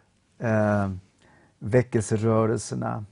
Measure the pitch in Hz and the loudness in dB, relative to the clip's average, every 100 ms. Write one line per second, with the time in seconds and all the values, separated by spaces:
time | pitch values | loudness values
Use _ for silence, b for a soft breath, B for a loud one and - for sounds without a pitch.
0 | _ _ _ - 117 107 104 104 98 92 | _ _ _ -8 -2 2 2 2 -2 -6
1 | b b b b b _ 107 123 117 117 | b b b b b _ 0 2 2 0
2 | 104 110 113 110 110 120 - 127 117 117 | 0 0 2 2 2 0 -4 -6 -6 -6
3 | 104 | -10